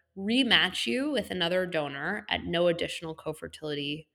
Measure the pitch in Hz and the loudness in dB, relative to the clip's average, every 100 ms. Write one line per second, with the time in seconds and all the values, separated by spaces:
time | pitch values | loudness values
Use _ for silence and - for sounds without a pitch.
0 | _ 190 196 247 240 170 180 - 233 240 | _ -8 0 2 6 6 4 0 -2 0
1 | 294 254 190 180 170 185 180 160 143 139 | 0 0 -2 -2 2 2 0 0 -2 -4
2 | 160 208 - 175 175 170 175 170 170 - | -4 -4 -2 -2 0 4 4 4 -2 -6
3 | 160 160 160 147 160 - 151 147 143 151 | -8 -8 -8 -8 -10 -10 -6 -4 -4 -6
4 | - | -10